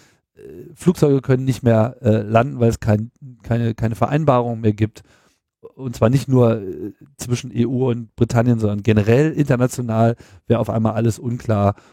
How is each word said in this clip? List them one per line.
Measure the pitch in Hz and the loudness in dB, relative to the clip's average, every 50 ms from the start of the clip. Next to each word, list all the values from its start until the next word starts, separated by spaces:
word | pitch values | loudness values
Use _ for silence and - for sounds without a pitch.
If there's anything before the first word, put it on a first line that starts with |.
| _ _ _ _ _ _ _ | _ _ _ _ _ _ _
Äh, | _ 55 62 76 87 - - 156 | _ -20 -20 -20 -20 -20 -20 -14
Flugzeuge | - - 180 180 - - 147 139 135 | -4 -2 -2 0 2 2 2 2 2
können | 127 - 131 127 131 | 2 2 0 0 2
nicht | 131 123 - - | -2 -2 0 2
mehr, | 120 117 110 110 117 - - | 2 4 4 2 0 -2 -4
äh, | - 117 107 110 | 0 0 2 2
landen, | 104 104 110 113 120 143 139 127 | 0 2 2 2 2 2 0 0
weil | 120 117 | 0 2
es | 110 - | 0 0
kein, | - 110 104 104 110 120 _ _ 147 127 123 _ | 0 0 0 0 0 -4 _ _ -20 -20 -20 _
keine, | - - 120 117 117 113 110 | -8 -4 -2 -2 -2 -2 -4
keine | - 117 110 117 | -2 -4 -4 -2
Vereinbarung | - 120 - 143 147 160 143 131 123 120 120 117 110 | -2 -2 -2 0 -2 0 2 2 2 2 -2 -4 -2
mehr | 113 110 104 | 0 0 0
gibt. | 104 107 107 - - - _ _ _ _ _ _ _ _ _ _ _ - - _ | 0 -2 -4 -4 -8 -20 _ _ _ _ _ _ _ _ _ _ _ -20 -20 _
Und | - 135 131 120 | -12 -10 -10 -4
zwar | - 120 110 | 0 0 2
nicht | 131 139 120 - | 2 2 0 2
nur, | 131 127 123 117 113 113 | 2 4 4 4 2 0
äh, | 101 95 85 76 90 104 101 _ - - _ - | -4 -8 -10 -10 -10 -12 -12 _ -20 -20 _ -14
zwischen | - 123 123 113 - 123 - | -6 -6 -6 -6 -6 -8 -4
E | 117 120 | -2 -2
U | 117 135 123 127 127 | -2 -2 -2 -2 -2
und | 117 120 117 107 _ | -2 -4 -6 -10 _
Britannien, | - 120 113 - 120 117 123 120 113 | -2 -2 0 0 0 2 2 2 2
sondern | 110 104 104 101 101 | 0 -2 -2 -2 0
generell | - 107 107 101 107 117 131 151 156 | 2 2 2 4 4 4 4 2 2
international | 151 - 147 - 131 120 123 127 - - 123 117 110 110 117 117 117 - - - - - _ | 0 -2 0 0 0 0 0 -2 -2 -4 -6 -4 0 2 2 2 2 -2 -8 -20 -20 -14 _
wäre | - 123 113 | -2 0 0
auf | 113 113 | 0 -2
einmal | 104 113 110 110 101 | -2 -2 0 0 0
alles | 110 117 117 104 - | 0 0 0 -2 -2
unklar | - 120 117 123 - - 110 101 101 101 101 - _ _ | -4 -6 -6 -6 -4 -2 0 2 2 0 0 -2 _ _